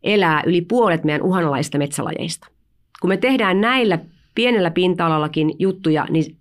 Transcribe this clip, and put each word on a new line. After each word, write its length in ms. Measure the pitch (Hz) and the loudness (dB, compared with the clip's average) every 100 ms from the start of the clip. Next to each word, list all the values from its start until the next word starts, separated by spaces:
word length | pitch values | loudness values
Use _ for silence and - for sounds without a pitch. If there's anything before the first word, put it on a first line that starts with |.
elää 400 | - 208 175 151 - | -2 2 2 0 2
yli 140 | 175 | 0
puolet 440 | 175 240 220 165 | 2 2 2 2
meidän 180 | 151 151 | 0 0
uhanalaisista 560 | 190 185 160 135 123 143 | 0 0 0 0 -2 -2
metsälajeista. 680 | 143 - - - 170 160 - _ _ _ _ - | -4 -4 -6 -6 -8 -10 -16 _ _ _ _ -6
Kun 80 | 175 | -2
me 80 | 190 | 0
tehdään 440 | 247 262 202 185 | 2 2 2 2
näillä 380 | 226 262 226 165 - _ _ | 2 2 2 0 -4 _ _
pienellä 360 | - 240 233 175 | -2 0 2 0
pinta-alallakin 840 | 170 185 175 170 156 151 156 156 156 | 0 0 0 0 0 -2 -2 -2 0
juttuja, 480 | 185 185 165 156 - | -2 -2 0 0 0
niin 260 | 160 151 - | -2 -2 -6